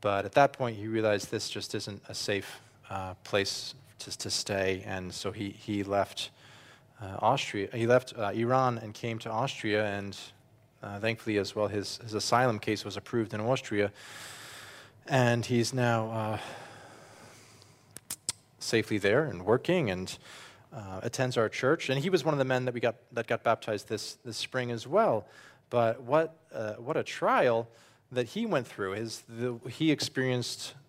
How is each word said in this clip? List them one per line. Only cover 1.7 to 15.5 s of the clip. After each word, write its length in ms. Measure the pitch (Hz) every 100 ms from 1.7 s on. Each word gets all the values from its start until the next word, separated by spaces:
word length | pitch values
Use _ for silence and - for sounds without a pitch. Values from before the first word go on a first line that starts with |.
isn't 280 | 110 104 98 -
a 40 |
safe, 460 | 95 - 101 95 - - _ -
uh, 240 | 98 92 92
place 500 | - 104 98 - - - - -
to, 180 | - -
to 120 | -
stay, 540 | - - 101 95 95 98
and 280 | 95 92
so 180 | 87 101
he, 180 | 98 101
he 340 | - - 104
left, 480 | 98 98 95 - - _ - - - - _ _
uh, 160 | 98 98
Austria. 500 | - 135 - 104 98
He 140 | 123 117
left, 260 | 123 - -
uh, 140 | 104 101
Iran 420 | 117 131 131 120
and 160 | 110
came 240 | 104 120 113
to 120 | 113
Austria, 540 | 113 139 - 110 104 107
and, 320 | 101 101 95 - - _ _ _ _
uh, 160 | 107 101
thankfully 380 | 110 113 - 104
as 180 | 98 -
well, 120 | 104
his, 320 | 104 95 -
his 140 | 113
asylum 460 | 107 - 117 127 107
case 240 | - 107
was 140 | - 101
approved 360 | - 120 107
in 60 | 107
Austria, 520 | 110 131 - 104 101 - - - - - - - - - - - -
and 380 | 135 123 120
he's 280 | 113